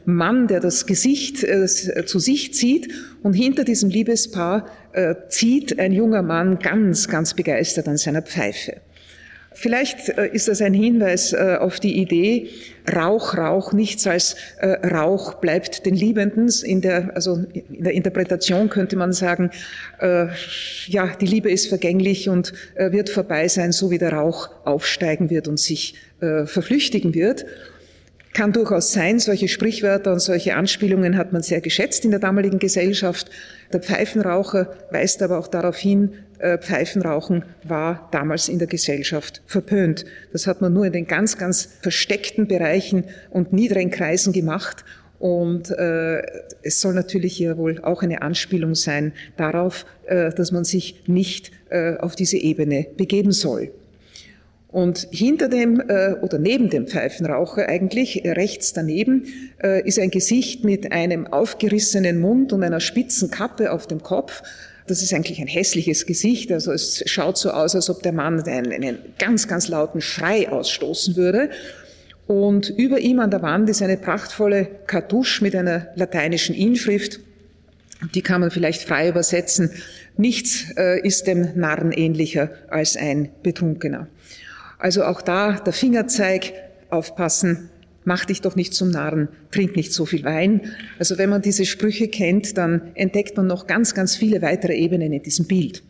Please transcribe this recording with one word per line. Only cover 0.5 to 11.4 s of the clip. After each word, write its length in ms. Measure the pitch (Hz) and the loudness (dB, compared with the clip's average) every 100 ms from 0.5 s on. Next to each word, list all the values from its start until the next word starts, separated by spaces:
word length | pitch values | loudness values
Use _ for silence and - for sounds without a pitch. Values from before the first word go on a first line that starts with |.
| 180 | 2
das 260 | 180 170 - | 2 0 0
Gesicht, 560 | 180 262 277 - - | 2 2 2 -2 -2
äh, 180 | - 190 | 0 2
s-, 280 | 190 185 185 - 170 | 2 0 -2 -4 -2
zu 120 | 185 | 0
sich 340 | 202 285 - | 2 0 0
zieht. 360 | - 240 320 - - - - | 0 2 2 0 -14 -16 -2
Und 100 | 202 | 2
hinter 320 | 190 262 277 | 4 4 2
diesem 240 | 247 220 196 | 2 2 2
Liebespaar, 800 | 214 226 226 - 190 170 202 - - - | 2 2 0 0 -2 0 -2 -4 -14 -6
äh, 220 | 185 170 175 - | 0 0 0 -4
zieht 500 | - 226 277 - - | 0 4 4 2 0
ein 140 | 190 | 2
junger 280 | 190 226 214 | 4 4 2
Mann 380 | 170 165 185 180 | 2 2 2 2
ganz, 500 | 175 202 202 160 - | 2 2 4 2 0
ganz 240 | 160 165 | 0 0
begeistert 560 | - 165 135 160 170 151 | -2 0 0 0 -2 -2
an 80 | 147 | 0
seiner 240 | 151 156 | 0 -2
Pfeife. 600 | 160 175 104 - - - - - - - - - - | -4 -4 -4 -4 -10 -12 -16 -20 -20 -20 -20 -20 -20
Vielleicht, 580 | - 240 240 285 - - | -4 0 0 -2 -4 -4
äh, 200 | - 202 | -2 0
ist 140 | 214 - | 0 0
das 160 | 202 | 2
ein 100 | 196 | 4
Hinweis, 600 | 196 226 233 196 175 - | 4 4 4 2 2 0
äh, 240 | - | 2